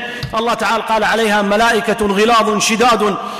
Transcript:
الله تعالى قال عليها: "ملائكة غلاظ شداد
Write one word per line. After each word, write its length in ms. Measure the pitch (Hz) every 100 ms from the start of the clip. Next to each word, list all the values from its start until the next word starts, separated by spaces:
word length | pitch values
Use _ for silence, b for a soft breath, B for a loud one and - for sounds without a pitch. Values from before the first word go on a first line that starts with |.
| - B B 220
الله 180 | 233
تعالى 300 | 220 202 220
قال 200 | 208 220
عليها: 380 | 196 214 220 208
"ملائكة 640 | 202 208 233 226 208 208 208
غلاظ 540 | 196 220 233 214 208
شداد 560 | - 214 240 208 208 180 B B